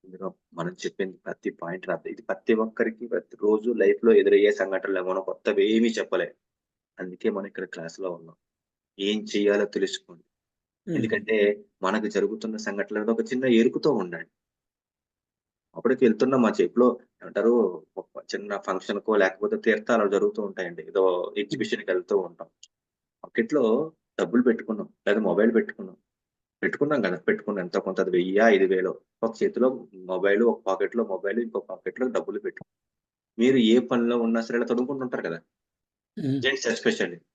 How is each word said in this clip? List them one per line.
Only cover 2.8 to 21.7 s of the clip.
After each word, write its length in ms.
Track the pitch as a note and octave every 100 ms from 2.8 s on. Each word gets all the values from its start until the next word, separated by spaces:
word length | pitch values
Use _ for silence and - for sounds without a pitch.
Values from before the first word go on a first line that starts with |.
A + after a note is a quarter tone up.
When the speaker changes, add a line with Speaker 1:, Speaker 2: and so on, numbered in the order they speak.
| A2+ A2 A#2
Speaker 1:
ప్రతిరోజు 600 | - - - G#2 G#2+ A2+ A2
లైఫ్‌లో 340 | G2 G2+ A#2 G#2
ఎదురయ్యే 360 | F#2+ G2+ G#2
సంఘటనలే. 500 | G2+ F#2+ F#2+ G2 F#2+
మనం 200 | F#2 F#2+
కొత్తవి 400 | F#2 F2+ - G2 G2+
ఏమీ 220 | A2+ A#2
చెప్పలే. 360 | A2 F#2+ F#2 E2 - _ _ _ _ _ -
అందుకే 320 | F#2 F2+ A2+
మనం 180 | G2+ G2
ఇక్కడ 200 | - F#2+
క్లాస్‌లో 440 | - E2 - F#2
ఉన్నాం. 240 | E2 E2 _ _ _ _ _ _ -
ఏం 220 | G2 G#2+ -
చేయాలో 400 | G#2 G#2 G2+ G#2
తెలుసుకోండి. 540 | G2+ F#2+ - _ E2+ _ _ _ _ _ _ -
Speaker 2:
హ్మ్. 200 | - A2
Speaker 1:
ఎందుకంటే 300 | G#2+ - A2 G2+ G#2 - _
మనకు 280 | F#2 A2 G#2+
జరుగుతున్న 480 | G2+ G2+ A2 A2 A2
సంఘటనలు 500 | G#2+ G2+ G2 G#2+ G#2+
ఒక 140 | A2+ A2+
చిన్న 200 | B2+ C3 A2+
ఎరుకుతో 360 | A#2+ - D#3 A#2
ఉండండి. 360 | F2+ F2 - _ _ _ _ _ _ _ _ _ _ _ _ _ _ -
అప్పటికి 260 | A#2+ B2+
వెళ్తున్నా 360 | B2 A2 B2+ C3+
మా 120 | A2
చేతిలో 340 | - F2 A#2 B2 - _
ఏమంటారు 380 | _ F2+ - A2 A#2+ G2 F2 - -
ఒక 80 | - - -
చిన్న 300 | - G#2 G2+
ఫంక్షన్‌కో 520 | - F#2+ - G2+ G#2 G#2+
లేకపోతే 380 | F#2+ - G#2 G#2+
తీర్థాలు 440 | A#2 G#2+ - A#2 G2+
జరుగుతూ 320 | G2 G#2 G#2
ఉంటాయండి. 400 | G2+ F#2+ F2 E2+ -
ఏదో 160 | G2+ F#2+ F2+ - G#2
Speaker 2:
హ్మ్. 0 |
Speaker 1:
ఎగ్జిబిషన్‌కి 500 | G#2 C3 A2+